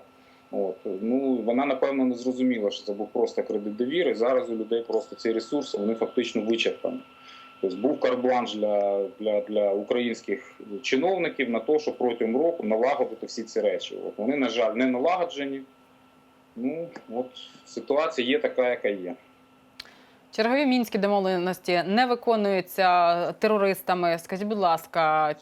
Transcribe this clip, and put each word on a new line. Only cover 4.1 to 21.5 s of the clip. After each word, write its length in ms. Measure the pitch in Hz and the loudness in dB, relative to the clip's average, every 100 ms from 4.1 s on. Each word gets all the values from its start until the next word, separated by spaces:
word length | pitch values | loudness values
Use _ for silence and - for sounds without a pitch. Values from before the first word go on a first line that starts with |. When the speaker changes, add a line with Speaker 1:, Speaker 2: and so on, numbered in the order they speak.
| 104 | 2
Speaker 1:
Зараз 340 | 120 131 117 | 2 2 0
у 40 | |
людей 300 | 110 107 117 113 | -4 -2 -2 0
просто 280 | 110 - 101 | -4 -4 -6
ці 160 | 113 | -2
ресурси, 460 | 113 - 147 - 107 | -2 -2 -4 -4 -2
вони 180 | 104 113 | -2 0
фактично 460 | - 127 113 113 | -2 -2 -2 -2
вичерпані. 580 | 107 113 117 - - - - - - - - - | 0 0 0 -2 -6 -6 -12 -20 -20 -20 -18 -4
Тобто 160 | 127 98 | -4 0
був 220 | 131 151 | 0 0
карт-бланш 560 | 131 123 127 123 110 107 | 0 0 2 2 0 -2
для, 480 | 104 104 101 101 98 - | 0 2 2 0 -2 -4
для, 220 | 107 104 | -2 -2
для 300 | 101 104 101 | 0 0 2
українських 800 | 101 101 123 120 113 - 95 - - 107 101 | 0 0 -2 -2 -4 -4 -6 -8 -18 -12 -8
чиновників 680 | - 135 175 185 160 135 120 | -2 0 2 0 -2 -2 -2
на 100 | 113 | -2
те, 200 | - 151 | 0 0
щоб 180 | - - | 0 -2
протягом 400 | 123 117 113 127 | -2 0 0 2
року 260 | 165 - | 0 0
налагодити 600 | 107 110 127 143 120 110 110 | 0 2 2 2 -2 -4 -10
всі 180 | 120 | -10
ці 180 | 107 110 | -6 0
речі. 360 | 101 90 - 92 90 | 0 0 -6 -8 -8
От 60 | - | -4
вони, 180 | 110 143 | -2 0
на 140 | 123 | 0
жаль, 240 | 117 110 | 2 0
не 120 | 110 127 | 2 0
налагоджені. 760 | 123 160 180 170 139 139 135 131 - _ _ _ _ _ _ _ 113 | 2 2 0 -2 -4 -8 -8 -12 -20 _ _ _ _ _ _ _ -6
Ну, 320 | 131 160 170 - - | -6 -6 -10 -12 -10
от 140 | 117 127 - - - - | -6 -6 -10 -20 -20 -14
ситуація 640 | 117 - 143 127 127 120 | -10 -2 0 0 -2 0
є 120 | 143 | 0
така, 300 | 127 127 123 | 0 2 0
яка 200 | 123 107 | 2 -2
є. 260 | 95 90 87 - _ _ _ _ - - - - - _ | -2 -6 -10 -16 _ _ _ _ -20 -20 -20 -20 -20 _
Speaker 2:
Чергові 340 | - 226 277 277 | -2 2 4 4
мінські 320 | 254 226 214 | 2 2 0
домовленості 840 | 202 202 190 180 180 | 2 2 2 2 0